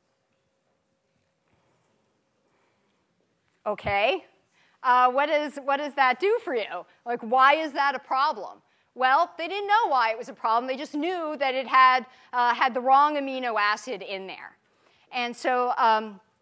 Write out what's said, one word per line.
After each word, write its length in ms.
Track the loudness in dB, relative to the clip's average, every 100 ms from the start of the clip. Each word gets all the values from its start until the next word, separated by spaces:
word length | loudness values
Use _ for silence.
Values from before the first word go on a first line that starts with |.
| _ _ _ _ _ _ _ _ _ _ _ _ _ _ _ _ _ _ _ _ _ _ _ _ _ _ _ _ _ _ _ _ _ _ _ _ -6
Okay, 600 | -4 -2 0 2 0 -8 _ _ _ _ _
uh, 280 | 2 4 4
what 200 | 4 0
is, 280 | 0 -2 -6
what 140 | -4 -2
does 160 | -2
that 260 | 0 0 2
do 180 | 0 0
for 100 | -2
you? 300 | -4 -4 -10 -14 _ -8
Like, 140 | -8
why 320 | 0 4 6
is 180 | 4 0
that 220 | -2 -2
a 40 | -2
problem? 600 | -4 0 0 -2 -10 -16 _ _ _
Well, 380 | -2 2 2 2 -4
they 100 | -8
didn't 180 | -6 0
know 220 | 0 2
why 220 | 0 0
it 80 | -2
was 100 | -10
a 60 |
problem. 340 | -6 -2 -2 -2
They 80 | -8
just 180 | -6
knew 420 | -6 -4 -4 -6 -2
that 160 | -2
it 120 | -2 2
had, 380 | 6 6 4 -2 _ _
uh, 200 | 0 0
had 200 | 2 0
the 60 | 0
wrong 360 | 4 6 4 0
amino 420 | -6 -6 -4 0
acid 440 | 0 -2 -6 -10
in 240 | -8 -10 -10
there. 320 | -14 -18 _ _ _ _ _ _
And 240 | -8 -8
so, 380 | -4 -2 0 0 2
um, 420 | 2 2 -2 -16 _ _